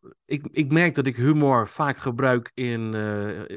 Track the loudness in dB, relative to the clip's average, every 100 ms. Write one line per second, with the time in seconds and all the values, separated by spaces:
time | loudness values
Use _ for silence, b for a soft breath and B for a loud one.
0 | -20 -20 -8 -8 -4 -4 2 4 4 2
1 | -2 0 2 4 4 4 2 -2 -2 -2
2 | -4 0 2 2 -2 -6 -4 -4 -4 -4
3 | -4 -4 -6 -8 -10